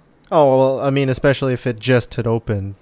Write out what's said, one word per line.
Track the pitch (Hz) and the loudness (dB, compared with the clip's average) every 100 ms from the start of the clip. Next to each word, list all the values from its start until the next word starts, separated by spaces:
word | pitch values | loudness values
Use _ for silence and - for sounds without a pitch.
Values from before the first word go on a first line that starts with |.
| _ _ - | _ _ -2
Oh, | 175 143 131 | 2 4 4
well, | 135 131 | 2 0
I | 135 | -2
mean, | 139 135 | 0 0
especially | 127 143 131 135 | 0 0 0 -2
if | 127 127 | -4 -4
it | 117 | -4
just | 127 123 - - | 0 0 0 -4
had | 117 | -2
opened. | 113 - 104 98 101 | -2 -2 -6 -6 -10